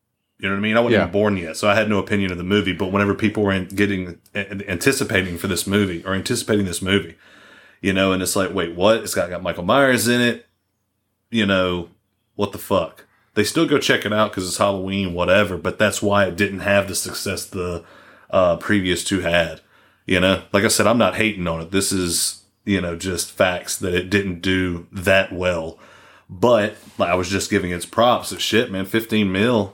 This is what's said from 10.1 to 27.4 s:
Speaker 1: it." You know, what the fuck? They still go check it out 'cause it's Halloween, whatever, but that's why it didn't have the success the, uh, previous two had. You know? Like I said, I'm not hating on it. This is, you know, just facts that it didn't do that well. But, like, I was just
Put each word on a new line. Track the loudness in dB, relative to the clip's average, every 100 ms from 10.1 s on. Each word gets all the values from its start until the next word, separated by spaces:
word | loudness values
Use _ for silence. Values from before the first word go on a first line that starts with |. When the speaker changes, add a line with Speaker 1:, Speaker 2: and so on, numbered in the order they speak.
| 2
Speaker 1:
it." | 2 -2 -10 _ _ _ _ _ _ _ _
You | -2
know, | 2 2 2 -2 -6 _ _ _ _ -6
what | -6
the | -6
fuck? | -2 0 0 -8 -20 _ _
They | -2
still | 0 0 2
go | 2
check | 2 0 0
it |
out | 0 0
'cause | -2 -6
it's | 0
Halloween, | 0 0 -2 -2 -2
whatever, | 0 4 4 4 -2
but | -4 0
that's | 0 0
why | 2 2 2
it | 2
didn't | -2 -2
have | 0 2 0
the |
success | -4 -6 -8 -6 -6
the, | -8 -6 -6 -6 -10 -20 -20 -20 -2
uh, | 2 4 2
previous | 0 0 0 -2
two | -2 -2
had. | 0 0 0 -6 _ _ _ _ -2
You | 2
know? | 2 2 0
Like | 0
I | 2
said, | 2 2
I'm | 4
not | 2 2
hating | -2 -2 -4
on | -6
it. | -2
This | -2 0
is, | -2 -2 -2 -4 -8 _ _
you | -2 -2
know, | -2 -6
just | -6 -6 -6
facts | 0 0 0 -6 -6
that | -2
it | -2 0
didn't | 0 0 -4
do | -2 0 0 -4 -10
that | -4 2 2 2
well. | -2 -2 -2 -6 -12 -20 -20 -20 -20 -20
But, | 0 4 4 2 -4 -16 -4
like, | 0
I |
was | 0 0
just | -2